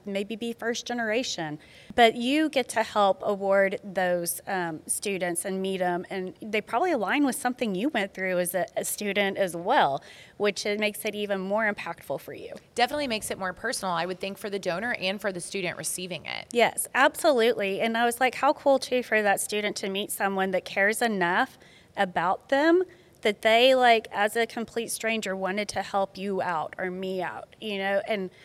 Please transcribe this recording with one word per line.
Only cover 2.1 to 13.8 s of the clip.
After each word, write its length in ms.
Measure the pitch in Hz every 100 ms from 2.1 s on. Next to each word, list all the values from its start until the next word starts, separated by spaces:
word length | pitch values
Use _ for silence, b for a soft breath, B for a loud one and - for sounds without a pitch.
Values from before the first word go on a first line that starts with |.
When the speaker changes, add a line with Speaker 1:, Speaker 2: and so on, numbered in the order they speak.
| 240
Speaker 1:
you 340 | 240 302 311
get 180 | 269 247
to 140 | 226
help 380 | 220 214 202 190
award 560 | - 196 196 196 190 202 208
those, 560 | 185 180 175 175 - -
um, 340 | 190 170 156 -
students 600 | - 208 185 180 170 -
and 160 | 190
meet 200 | 190 190
'em, 240 | 180 175 -
and 240 | 190 185 -
they 180 | 214 214
probably 320 | - 233 370
align 340 | 277 190 254 285
with 120 | -
something 360 | 247 247 233
you 140 | 185 269
went 260 | 226 196
through 260 | - 190 180
as 140 | 180
a, 120 | 185 170 -
a 80 |
student 540 | 190 - 208 196 196 196
as 180 | 190 170
well, 480 | 180 277 156 139 B B B B
which 300 | 208 196 214
it 120 | 208
makes 280 | 214 208 220
it 100 | 208
even 240 | 202 196
more 320 | 190 208 214
impactful 480 | 208 165 165 - 139
for 140 | -
you. 200 | 139 - - _ -
Speaker 2:
Definitely 320 | 240 294 277
makes 240 | 220 -
it 80 | 208
more 140 | 185
personal, 400 | 175 226 269